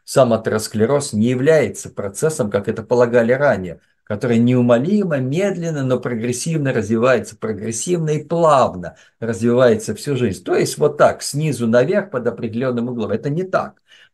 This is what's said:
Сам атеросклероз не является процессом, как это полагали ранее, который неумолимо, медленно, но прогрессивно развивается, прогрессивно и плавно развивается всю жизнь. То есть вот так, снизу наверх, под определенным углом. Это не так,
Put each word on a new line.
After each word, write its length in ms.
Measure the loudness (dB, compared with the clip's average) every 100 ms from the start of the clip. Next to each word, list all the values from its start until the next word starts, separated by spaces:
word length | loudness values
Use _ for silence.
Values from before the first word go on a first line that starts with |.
Сам 280 | -2 2 4
атеросклероз 840 | 2 0 -4 -4 -2 0 0 -2
не 160 | 0 0
является 600 | 0 2 4 2 -4 -14
процессом, 580 | -10 -10 -4 -2 -2 -2
как 200 | -2 -2
это 160 | -6
полагали 480 | 0 2 4 4 2
ранее, 480 | 2 2 0 -4 -12 _ _
который 340 | -10 -4 0 2
неумолимо, 800 | 4 4 4 4 2 0 0 -2
медленно, 640 | -2 -2 -2 -2 -4 -4
но 160 | -2 -2
прогрессивно 760 | -2 -4 -4 -4 -4 -2 -2
развивается, 640 | -2 0 0 2 2 -2 -10
прогрессивно 760 | -8 -6 -6 -6 -4 -2 -2
и 120 | -4
плавно 720 | -2 2 4 6 4 -2 -12 -14 _ -10
развивается 760 | -6 -2 2 4 4 4 -2 -8
всю 180 | -4
жизнь. 300 | -2 -2 -4
То 100 | -4
есть 240 | -2 -2 0
вот 180 | 0 4
так, 260 | 2 2
снизу 440 | -6 -4 -2 -2 2
наверх, 460 | 4 4 0 -2
под 160 | -4 -4
определенным 600 | -4 -6 -4 -4 -2 -4
углом. 220 | -4 -4
Это 200 | -4 -4
не 120 | -4
так, 400 | -4 -4 -4 _ _ _ _